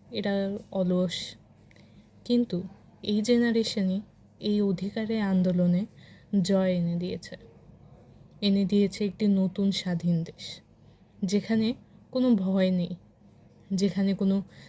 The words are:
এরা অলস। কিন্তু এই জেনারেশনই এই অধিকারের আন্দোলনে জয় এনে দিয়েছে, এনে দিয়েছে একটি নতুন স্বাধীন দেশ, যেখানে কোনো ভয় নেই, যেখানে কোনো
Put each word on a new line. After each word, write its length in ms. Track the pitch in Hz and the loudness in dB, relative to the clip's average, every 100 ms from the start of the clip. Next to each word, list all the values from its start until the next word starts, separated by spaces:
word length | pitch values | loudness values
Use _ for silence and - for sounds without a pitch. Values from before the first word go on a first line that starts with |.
| - | -12
এরা 460 | 226 202 196 196 202 - | -6 -2 -2 -2 -6 -6
অলস। 640 | 196 180 180 180 - - - - - - - - - - - - | -2 0 0 0 -4 -12 -16 -20 -20 -20 -20 -20 -20 -20 -14 -2
কিন্তু 380 | 240 233 175 180 - - - | 0 0 -4 -8 -16 -20 -12
এই 180 | - 208 | -4 -2
জেনারেশনই 800 | 214 240 240 226 220 220 185 190 - _ - - | 2 2 4 2 0 -2 -2 -2 -6 _ -20 -8
এই 220 | 208 208 | -2 0
অধিকারের 600 | 202 185 196 226 220 220 | 0 0 -4 -6 -4 -2
আন্দোলনে 640 | 202 185 180 175 180 175 220 - - - - 202 | 0 2 2 2 2 2 -2 -10 -20 -20 -2 0
জয় 320 | 180 190 185 | 2 2 2
এনে 220 | 180 170 170 | 0 -2 -2
দিয়েছে, 420 | 180 180 - - - - - - - - - - - - | -4 -8 -12 -18 -20 -20 -20 -20 -20 -20 -20 -20 -20 -4
এনে 240 | 202 196 190 | 0 2 2
দিয়েছে 400 | 202 196 - 208 | 2 2 0 -4
একটি 220 | - 208 | 0 2
নতুন 440 | 196 190 190 196 | 2 2 0 -2
স্বাধীন 520 | 190 185 170 170 170 | -2 -4 -2 0 0
দেশ, 380 | 165 - - - - - - - _ - | -2 -10 -16 -16 -20 -20 -20 -20 _ -8
যেখানে 500 | 190 202 196 220 220 262 - - - | -2 -2 0 0 0 -4 -12 -20 -6
কোনো 240 | 254 254 214 | 0 2 2
ভয় 360 | 185 190 185 | 2 2 2
নেই, 240 | 180 175 175 - _ - - - - - | 0 -2 -8 -16 _ -20 -20 -20 -20 -6
যেখানে 400 | 190 196 202 196 | 0 0 2 0
কোনো 300 | 190 196 196 196 - | 0 0 0 -4 -14